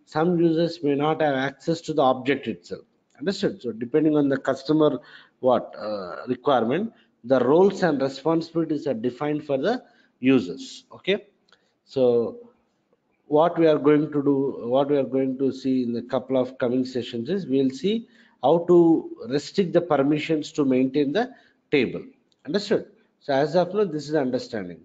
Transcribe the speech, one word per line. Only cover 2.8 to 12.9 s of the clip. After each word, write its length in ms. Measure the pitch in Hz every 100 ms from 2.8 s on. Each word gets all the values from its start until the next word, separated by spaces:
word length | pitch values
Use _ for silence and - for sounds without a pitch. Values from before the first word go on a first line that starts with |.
| - _ _ _
Understood? 440 | 151 196 170 104
So 80 | 120
depending 440 | 110 117 151 156 151
on 140 | 139
the 80 | 135
customer 640 | - 131 - 156 151 131 - - - _
what, 360 | 127 117 - 71
uh, 460 | 104 104 90 69 92
requirement, 640 | 127 - 127 113 156 226 - _ _
the 160 | 117 131
roles 440 | 120 160 196 190
and 180 | 180 139
responsibilities 840 | 135 - 156 165 - 165 156 147 147
are 60 |
defined 500 | 117 120 123 147 151
for 140 | 147 135
the 260 | 165 254 - _ _ _
users. 640 | 127 135 92 - - - _
Okay, 360 | 120 - 202 - _ _ _ _ _
so 640 | _ 135 123 120 107 - - _ _ _ _